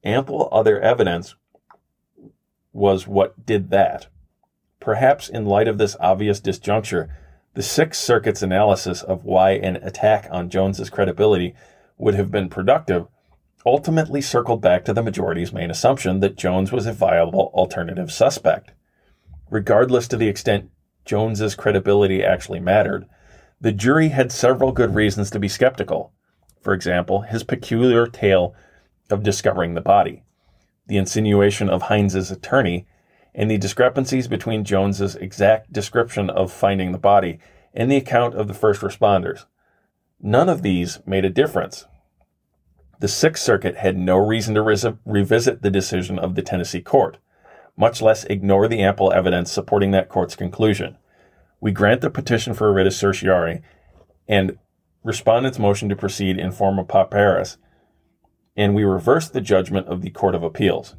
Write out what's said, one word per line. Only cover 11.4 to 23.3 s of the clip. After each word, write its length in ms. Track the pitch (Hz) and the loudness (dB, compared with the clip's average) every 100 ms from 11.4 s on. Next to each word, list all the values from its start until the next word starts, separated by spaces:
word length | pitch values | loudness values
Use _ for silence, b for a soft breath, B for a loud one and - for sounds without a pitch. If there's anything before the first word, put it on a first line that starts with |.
| 87 b b b b _ | 0 b b b b _
would 180 | 110 | 0
have 160 | 98 98 | 0 -2
been 200 | 104 92 | -4 -4
productive 560 | 95 95 147 - 90 85 _ _ _ _ _ | -4 0 0 2 -4 -4 _ _ _ _ _
ultimately 560 | 117 139 160 160 160 143 | 0 2 2 -2 -2 -4
circled 400 | 139 120 120 113 | -2 -2 0 0
back 240 | 92 90 | 2 2
to 80 | - | 0
the 100 | 107 | -2
majority's 520 | 113 98 90 85 85 | -4 -4 -4 -4 -6
main 160 | 92 87 | -6 -8
assumption 500 | 85 123 135 95 92 | -2 0 0 -2 0
that 160 | 98 - | -2 -2
Jones 340 | 92 92 95 | -2 -2 -2
was 160 | 123 110 | -2 -4
a 60 | |
viable 580 | 107 92 85 85 95 - | -2 2 2 2 0 -2
alternative 580 | - 90 - 85 90 87 | 0 -2 -4 -8 -8 -8
suspect. 600 | - 123 - - - - _ _ _ _ _ _ - - | 0 0 2 -2 -2 -6 _ _ _ _ _ _ -20 -8
Regardless 580 | 110 98 107 127 123 120 | -6 0 2 4 2 0
to 100 | 117 | -2
the 100 | 110 | -2
extent 420 | 98 - 101 92 _ _ _ - | -2 -2 -2 -4 _ _ _ -4
Jones's 480 | 104 110 104 107 | -2 -2 -2 -4
credibility 680 | - - 101 98 101 98 95 | -2 0 0 2 4 4 2
actually 380 | 95 92 - 90 | 0 -2 -4 -8
mattered, 460 | 90 101 - 95 92 b b | 0 2 2 -4 -10 b b